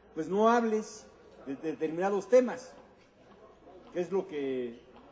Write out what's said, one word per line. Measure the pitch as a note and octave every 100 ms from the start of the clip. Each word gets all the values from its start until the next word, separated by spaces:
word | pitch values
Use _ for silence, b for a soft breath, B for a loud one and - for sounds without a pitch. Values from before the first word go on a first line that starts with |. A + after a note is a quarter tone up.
| -
pues | D#3+ D#3
no | G3+ A3+
hables | A#3+ A3+ G#3+ G#3 - - - - - C3+
de | C3+
determinados | D#3+ C#3 D#3 E3 G3 G3+ -
temas, | B3+ A#3 - - - - - - - - - - - - - -
que | E3+
es | E3+
lo | F#3+ -
que | D3 C3+ C3 A#2+ A#2 - - -